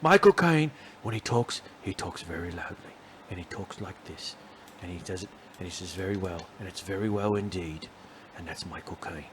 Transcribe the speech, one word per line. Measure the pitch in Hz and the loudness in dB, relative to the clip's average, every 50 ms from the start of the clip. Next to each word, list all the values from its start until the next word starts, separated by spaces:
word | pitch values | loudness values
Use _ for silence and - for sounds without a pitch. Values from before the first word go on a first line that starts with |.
Michael | - 156 175 202 - 208 190 | 6 10 8 10 12 10 10
Caine, | - - 170 165 156 151 156 143 - - - - - - | 10 8 6 6 6 6 4 0 -6 -16 -20 -20 -12 -8
when | 113 113 | -4 -4
he | 107 | -4
talks, | - - - 120 120 - - - - - - - | -2 2 4 4 4 2 0 -8 -8 -12 -20 -12
he | - - 95 | -8 -8 -6
talks | - - 95 87 - - | -4 -6 -8 -8 -8 -10
very | 82 82 82 85 87 | -10 -8 -6 -6 -6
loudly. | 87 87 - - 110 - - - - - - - - - - - | -6 -8 -8 -10 -10 -12 -16 -20 -20 -20 -20 -20 -20 -20 -16 -12
And | - | -10
he | 92 87 | -10 -10
talks | - - - 98 - - - | -10 -10 -10 -10 -10 -8 -10
like | 107 95 101 - - | -10 -10 -10 -12 -14
this. | - - - - - - - - - - - - - - - | -16 -14 -12 -12 -12 -12 -12 -18 -20 -20 -20 -20 -20 -20 -16
And | - 87 | -12 -10
he | 90 90 | -10 -10
does | 85 - 95 90 90 | -8 -6 -6 -6 -6
it, | 101 - - - - - - | -8 -12 -16 -20 -20 -14 -12
and | 92 | -12
he | 90 | -10
says, | 85 - 92 90 82 | -10 -10 -10 -10 -8
Very | 90 95 95 101 | -6 -2 -2 -2
well. | 101 92 95 87 82 82 - - - | 0 -2 -4 -4 -6 -10 -12 -14 -14
And | 110 | -14
it's | 95 92 - | -12 -12 -12
very | - - 98 98 104 110 | -8 -6 -4 -2 -2 0
well | 104 104 101 104 104 | 0 0 2 2 0
indeed. | 104 101 104 90 92 87 82 78 78 - - - - - - - - - - - | 0 0 -2 -4 -4 -6 -6 -8 -10 -12 -14 -18 -20 -20 -20 -20 -20 -20 -20 -16
And | - 87 | -16 -12
that's | 80 - - - | -12 -10 -10 -10
Michael | 90 82 76 - - - - | -10 -10 -12 -10 -10 -12 -10
Caine. | - - 82 80 73 - | -10 -10 -10 -10 -12 -14